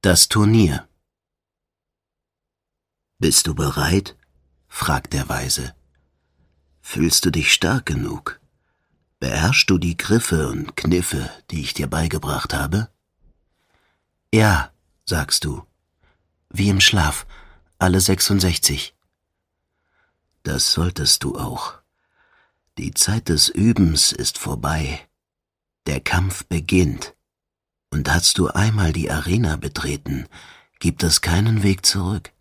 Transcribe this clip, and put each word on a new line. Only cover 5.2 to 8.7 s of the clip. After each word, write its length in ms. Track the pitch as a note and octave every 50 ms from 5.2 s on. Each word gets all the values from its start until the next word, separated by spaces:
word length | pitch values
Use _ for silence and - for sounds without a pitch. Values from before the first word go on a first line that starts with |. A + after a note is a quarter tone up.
| C2+ -
Weise. 480 | B1+ B1+ B1 C2 - - C2 B1+ - _ _ _ _ _ _ _ _ _ _ _ _ _ _ _ _ _ _ _ _ _
„Fühlst 440 | _ - - - D#2+ E2+ - - -
du 60 | F#2
dich 240 | D#2 D#2+ D2 - -
stark 320 | - - E2 A#2 C3 -
genug? 540 | - D#2 C2 C2 - - - - - - _ _ _ _ _ _ _